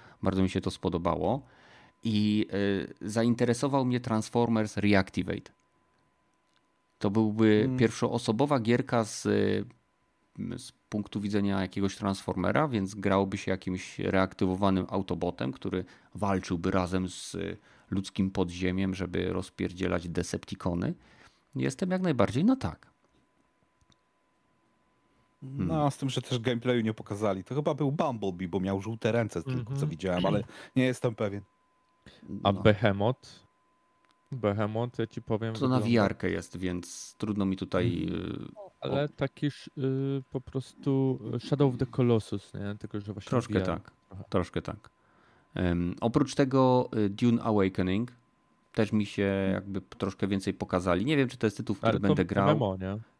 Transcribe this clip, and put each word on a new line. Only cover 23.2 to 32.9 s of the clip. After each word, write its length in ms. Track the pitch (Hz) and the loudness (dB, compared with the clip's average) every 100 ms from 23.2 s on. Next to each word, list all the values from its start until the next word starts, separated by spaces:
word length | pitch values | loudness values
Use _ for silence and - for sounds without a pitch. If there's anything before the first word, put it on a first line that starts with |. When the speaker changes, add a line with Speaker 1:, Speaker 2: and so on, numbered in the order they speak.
| _ _ _ _ _ _ _ _ _ _ _ _ _ _ _ _ _ _ _ _ _ _ | _ _ _ _ _ _ _ _ _ _ _ _ _ _ _ _ _ _ _ _ _ _
Speaker 2:
No, 320 | 135 139 151 | -10 -4 0
Speaker 1:
Hmm. 160 | 160 143 | 2 0
Speaker 2:
z 60 | - | 0
tym, 140 | 139 | -4
że 120 | 127 | -4
też 160 | - 123 | -4 -2
gameplayu 420 | 117 120 127 123 | 0 0 2 2
nie 120 | 110 | 2
pokazali. 500 | 107 - 101 107 95 | -2 -6 -2 0 0
To 100 | - | -4
chyba 200 | 135 147 | -2 -2
był 180 | 147 143 | 0 0
Bumblebee, 560 | 151 160 117 101 87 92 | 0 -2 -2 -4 -4 -2
bo 120 | 95 | -2
miał 200 | 95 98 | 0 -2
żółte 320 | 104 113 113 | -4 -2 0
ręce, 300 | 117 107 87 | 2 0 -4
tylko 220 | 131 127 | -4 -6
co 60 | 113 | -4
Speaker 3:
Mhm. 160 | 139 143 | -4 -4
Speaker 2:
widziałem, 360 | 80 92 90 92 | -2 -2 0 2
ale 180 | 104 - - - 131 | 0 -2 -12 -4 0
nie 80 | |
jestem 300 | 127 120 123 | 2 0 -4
pewien. 280 | 107 104 101 - _ _ _ _ _ - - - 98 | -2 -4 -4 -12 _ _ _ _ _ -20 -20 -12 0
Speaker 3:
A 100 | 101 | 2
Speaker 1:
No. 100 | 98 | 4
Speaker 3:
Behemoth? 800 | 107 101 110 | 6 6 4